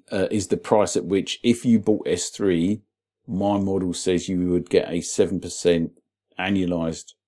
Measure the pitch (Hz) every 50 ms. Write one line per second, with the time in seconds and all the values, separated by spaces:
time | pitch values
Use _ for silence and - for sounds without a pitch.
0 | _ _ - 98 95 - - 107 92 - - - - - 117 107 101 90 - 95
1 | - 82 98 95 90 - - - - 123 120 - - 123 113 107 101 110 107 -
2 | - - 87 87 - - - - 104 98 90 85 85 95 107 107 - _ _ _
3 | _ _ _ _ _ - 90 92 101 101 104 101 98 98 95 95 92 90 85 -
4 | - 92 90 87 - - 95 90 90 90 87 87 85 - - 90 - - 82 87
5 | 80 - - - - - 98 87 - 87 - - - 87 85 85 82 78 - _
6 | _ _ _ _ _ _ _ - 92 98 101 95 92 87 87 82 82 80 80 -
7 | - - _ _ _